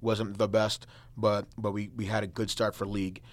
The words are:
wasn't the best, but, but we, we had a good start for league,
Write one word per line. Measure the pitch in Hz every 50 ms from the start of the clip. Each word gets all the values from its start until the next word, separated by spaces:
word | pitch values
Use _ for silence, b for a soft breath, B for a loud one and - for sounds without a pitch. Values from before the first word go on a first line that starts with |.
wasn't | - 113 110 107 113 101 101 98
the | 110 104
best, | 107 139 107 107 - - - B B B B B B
but, | - 107 107 104 104 101 - -
but | - 107 104 101
we, | 104 104 104 -
we | 117 107
had | 95 110 107 104
a |
good | 95 78 - 110 98
start | - - 117 107 -
for | - 98
league, | 98 104 104 95 92 92 - B B